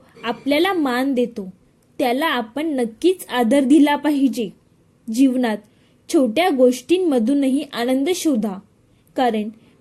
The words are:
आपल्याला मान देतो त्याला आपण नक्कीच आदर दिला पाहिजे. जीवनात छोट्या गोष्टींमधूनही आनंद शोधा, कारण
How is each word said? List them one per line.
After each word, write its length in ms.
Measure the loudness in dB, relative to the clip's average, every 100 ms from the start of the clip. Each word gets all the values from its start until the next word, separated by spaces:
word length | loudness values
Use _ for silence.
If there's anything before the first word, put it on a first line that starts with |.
| _ -12
आपल्याला 500 | -10 -8 -2 0 0
मान 400 | 0 -2 0 -2
देतो 360 | 0 -2 -4 -14 -16 _ _ _ -4
त्याला 280 | -2 0 -2
आपण 400 | -2 -6 -6 -4
नक्कीच 540 | -4 -4 -2 -2 -2 -4
आदर 340 | -2 2 2
दिला 320 | 4 4 4 2
पाहिजे. 540 | 0 0 0 -2 -6 -10 _ _ _ _ -8
जीवनात 500 | 2 2 2 -2 -4 -8 _ _ _ _
छोट्या 400 | 0 2 2 0
गोष्टींमधूनही 1120 | 4 2 2 -2 0 2 0 0 0 0 -2 -4
आनंद 360 | -6 -2 -2 -2 -2
शोधा, 420 | 0 -2 -2 -8 -14 _ _ _ _ -2
कारण 340 | -2 0 -6 -12 _ _